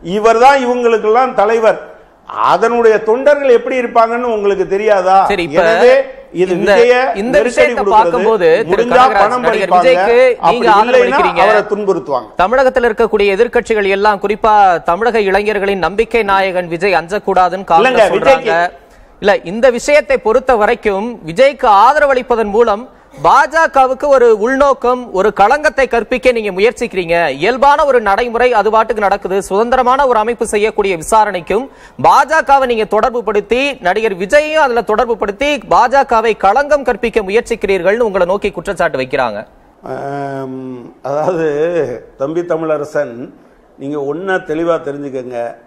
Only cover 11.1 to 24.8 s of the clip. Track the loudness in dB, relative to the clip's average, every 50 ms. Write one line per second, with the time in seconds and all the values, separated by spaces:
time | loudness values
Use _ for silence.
11.1 | 2 0 0 0 0 2 2 2 2 0 0 -2 -4 -4 -2 -4 -4 -4 -6 -4
12.1 | -6 -6 -6 -8 -4 -2 -2 0 2 2 2 2 0 0 0 0 0 0 -2 0
13.1 | 0 0 0 0 2 0 0 0 0 -4 -2 -2 -4 -2 0 -2 -2 0 0 0
14.1 | 0 0 -4 -6 -6 -2 0 2 4 4 4 4 2 0 -2 -4 -2 -2 -2 -2
15.1 | 0 0 -2 0 0 -2 -2 -2 -4 -2 -2 -4 -2 -2 -4 -4 -2 -2 -4 -2
16.1 | 0 -2 0 0 0 0 0 0 -2 -4 -6 -6 -6 -4 -2 0 0 0 -2 -2
17.1 | -8 -6 -4 -2 0 2 2 0 0 -6 -2 0 2 2 2 2 4 2 2 2
18.1 | 2 0 2 2 2 2 2 -2 0 0 -2 -2 -6 -12 _ _ _ _ -20 _
19.1 | _ _ -2 0 0 0 -2 -8 -6 0 2 2 2 0 -2 2 2 2 2 0
20.1 | -4 -2 0 0 0 0 0 0 0 2 2 0 0 -2 -2 -4 -4 -4 -6 -8
21.1 | -10 -12 -14 -10 0 2 2 2 2 0 2 2 4 6 6 4 4 4 2 2
22.1 | 0 -2 0 -2 -2 -2 -2 -2 2 2 2 2 0 -4 -6 -16 _ _ _ _
23.1 | _ -2 2 4 4 4 4 2 2 0 0 2 2 2 2 2 0 -2 0 2
24.1 | 2 4 4 4 4 2 0 -2 0 2 2 2 2 0